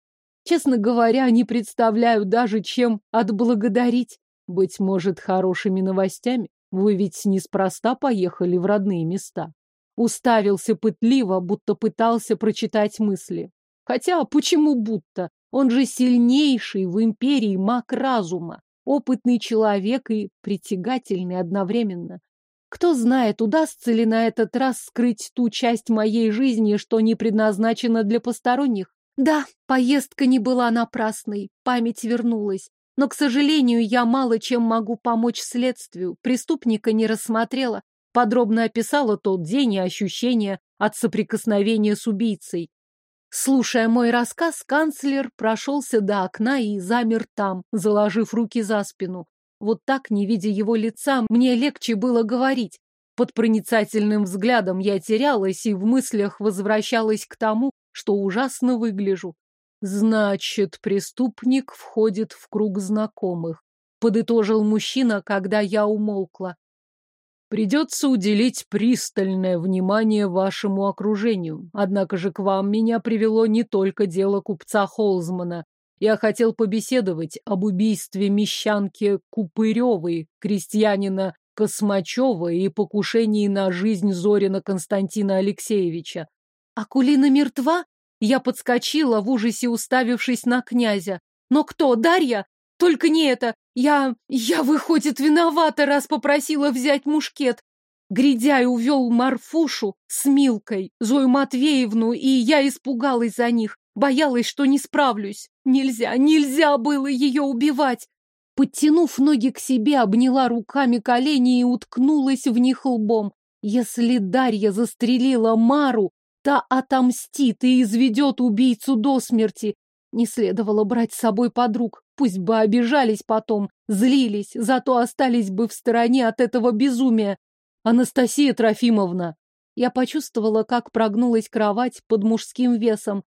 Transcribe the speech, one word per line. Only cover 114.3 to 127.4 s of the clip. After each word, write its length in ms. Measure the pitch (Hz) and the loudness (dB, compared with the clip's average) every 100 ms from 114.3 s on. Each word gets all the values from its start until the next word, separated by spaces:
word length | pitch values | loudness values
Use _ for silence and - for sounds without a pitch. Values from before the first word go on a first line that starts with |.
| 254 262 220 208 | 0 2 2 0
застрелила 800 | 190 233 - 240 254 262 254 226 | 0 -4 -2 0 2 2 2 2
Мару, 560 | 226 226 285 277 240 190 _ _ _ | 4 4 4 2 0 -2 _ _ _
та 220 | 277 285 - | -2 -2 0
отомстит 920 | 262 254 262 247 247 - - 262 - | -2 0 2 2 0 -6 0 0 2
и 180 | 254 254 | 2 4
изведёт 580 | 240 226 262 214 285 269 | 4 2 2 2 0 2
убийцу 560 | 247 208 262 226 - 247 | 0 2 2 2 0 0
до 240 | 269 262 | 2 0
смерти. 540 | - 233 220 - 214 - _ _ _ | 0 0 0 -2 -6 -6 _ _ _
Не 140 | 220 233 | -2 -2
следовало 580 | - 196 190 208 214 | 0 0 0 0 0
брать 280 | 208 247 226 | 0 0 -2
с 60 | - | -2
собой 320 | 233 202 247 | -2 0 0
подруг. 520 | - 247 208 233 - _ - | 0 0 0 -4 -8 _ -2
Пусть 220 | 262 185 | -2 0
бы 200 | 180 220 | 0 2
обижались 640 | 214 240 233 285 247 214 | 4 2 2 2 2 0
потом, 480 | - 220 - 214 196 _ - | -2 -2 -2 -4 -4 _ -6
злились, 600 | 202 247 277 240 208 196 | 0 4 4 2 -2 -6
зато 440 | 240 226 262 262 254 | -4 0 0 2 0
остались 520 | 240 - 269 240 196 | 0 0 0 2 0
бы 180 | 190 226 | -2 -4
в 40 | |
стороне 560 | - - 233 233 262 233 | -2 -2 2 4 2 2
от 120 | 220 | 0
этого 300 | 247 254 233 | 0 2 0
безумия. 680 | 214 277 240 262 226 202 196 | 2 2 2 2 2 0 -4